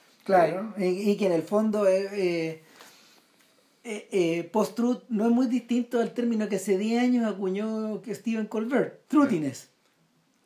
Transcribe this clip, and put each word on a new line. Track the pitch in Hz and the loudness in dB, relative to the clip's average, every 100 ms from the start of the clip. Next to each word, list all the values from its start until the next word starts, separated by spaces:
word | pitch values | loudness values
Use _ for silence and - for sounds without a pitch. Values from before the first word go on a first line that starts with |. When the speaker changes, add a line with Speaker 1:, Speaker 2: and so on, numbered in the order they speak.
| _ _ | _ _
Speaker 1:
Claro, | - 185 160 180 214 | 2 4 4 2 -6
Speaker 2:
¿Cachai? | 190 185 | -2 -2
Speaker 1:
y, | 185 208 | 0 2
y | 202 | 2
que | 196 | 2
en | |
el | 165 | 0
fondo, | 160 208 220 214 196 | 0 0 2 2 4
eh, | 190 196 | 2 0
eh, | 202 180 170 160 160 - - - - _ _ _ _ _ _ _ _ | -2 0 0 -4 -8 -16 -20 -20 -20 _ _ _ _ _ _ _ _
eh, | 240 208 - | -12 -10 -4
eh, | 196 170 170 170 | 0 0 0 -2
post-truth | 220 208 - 233 254 - | 0 0 0 -2 -2 -4
no | 214 233 | 0 2
es | |
muy | 233 262 | 2 2
distinto | 247 - 240 240 240 | -2 -2 -2 0 -2
al | 214 | -2
término | - 233 220 208 | -2 -2 -2 -2
que | 247 | -4
hace | 214 190 | 0 0
diez | 214 233 | 0 0
años | 247 247 226 | 2 2 0
acuñó | 190 190 190 220 220 214 202 | -2 -4 -4 -4 -6 -6 -8
que | 233 | -10
Stephen | 196 226 220 214 | -8 -4 -4 -4
Colbert, | 214 226 262 - - - | -4 -2 0 -2 -6 0
truthiness. | 294 285 175 143 127 - _ _ _ _ _ _ _ | 2 4 2 -2 -8 -14 _ _ _ _ _ _ _